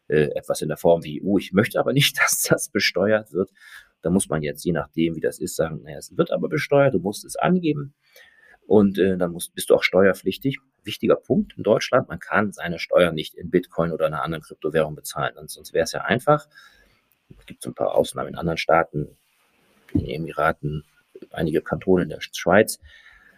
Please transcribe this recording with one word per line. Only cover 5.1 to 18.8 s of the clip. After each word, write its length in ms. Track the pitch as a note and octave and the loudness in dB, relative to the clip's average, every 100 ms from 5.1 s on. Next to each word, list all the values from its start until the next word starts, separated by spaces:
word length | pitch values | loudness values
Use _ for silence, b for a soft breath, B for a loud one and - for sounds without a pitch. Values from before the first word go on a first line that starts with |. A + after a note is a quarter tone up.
| D#2 | 0
wie 40 | |
das 200 | - - | -4 -4
ist, 160 | - - | -8 -4
sagen, 260 | D#2+ D#2 | -4 -6
„Naja, 160 | D#2 C#2+ | -12 -16
es 180 | - - | -10 -2
wird 140 | - | -2
aber 180 | - - | -2 -4
besteuert, 460 | D3+ - C#3+ C#3 | -4 0 4 4
du 60 | - | 2
musst 240 | G2+ - | -2 -8
es 100 | - | -10
angeben.“ 580 | - D#3+ F3+ E3 D3 C#3+ _ b b b b b b - | -4 0 2 0 -4 -6 _ b b b b b b 2
Und, 300 | G#2 G2+ F#2 | 4 4 4
äh, 180 | F#2+ F2+ | 2 2
dann 160 | F2 | -2
musst, 220 | E2+ - | -4 -12
bist 160 | - - | -6 2
du 40 | |
auch 80 | - | 2
steuerpflichtig. 760 | - F#2 G2 F#2 F#2+ - C3+ C3+ _ _ | 4 4 4 2 -4 -4 -4 -6 _ _
Wichtiger 320 | - - - - | -14 -4 2 2
Punkt 380 | - E3+ G#3 - | 2 0 0 -2
in 80 | |
Deutschland, 440 | G2+ A#2+ - - - | 2 2 2 0 0
man 120 | - | -8
kann 320 | - F#2 G#2+ | -2 0 0
seine 260 | - E2+ E2 | -4 -8 -6
Steuern 380 | - - F2 D#2 | 0 4 4 0
nicht 180 | - | -8
in 160 | - E2+ | -10 -2
Bitcoin 400 | F2+ - - E2+ | -2 -2 -4 -2
oder 160 | D#2+ D#2 | 0 -2
einer 160 | D2+ | -2
anderen 220 | D2 D#2+ | -6 -8
Kryptowährung 500 | - - D#2 D#2 D2+ | -10 -8 -2 0 0
bezahlen, 400 | D2 - D#2 C2+ | -4 -12 -6 -6
sonst, 200 | C#2+ D#2 | -6 -18
sonst 180 | D2+ - | -18 -6
wär's 180 | E2 - | -2 -2
ja 120 | - | -2
einfach. 440 | - F#3 - D3 - b b b b b b _ _ - | -2 0 2 2 0 b b b b b b _ _ -20
Es 60 | - | -20
gibt 160 | - | -16
so 80 | B1 | -12
ein 40 | |
paar 220 | - G1+ - | -4 -2 0
Ausnahmen 320 | - C2 C#2 | 0 -2 -10
in 80 | - | -6
anderen 220 | E2+ D#2+ | -4 -4
Staaten, 500 | - D#2+ | 2 2